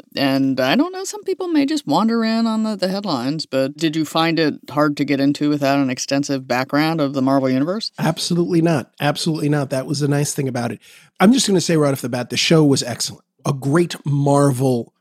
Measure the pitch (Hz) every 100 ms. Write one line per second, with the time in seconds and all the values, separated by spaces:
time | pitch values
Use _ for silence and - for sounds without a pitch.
0 | - - 139 135 135 127 131 196 349 370
1 | 381 415 381 370 359 311 277 311 - 151
2 | 220 233 220 226 226 220 220 208 185 190
3 | 202 139 127 156 - 135 135 147 160 156
4 | 151 165 165 160 151 - - 151 151 147
5 | 143 139 139 143 147 147 139 139 135 127
6 | - 139 143 139 131 123 131 143 160 165
7 | 139 143 131 139 131 131 151 208 - -
8 | 156 170 - 175 170 175 165 156 - -
9 | 143 147 175 156 147 147 139 131 131 190
10 | 143 143 147 - 135 123 117 110 _ -
11 | _ - 196 262 202 185 - 160 143 135
12 | 123 123 117 117 - 160 151 131 127 117
13 | - 101 _ _ - 139 131 160 175 -
14 | 156 143 143 143 143 123 135 120 113 _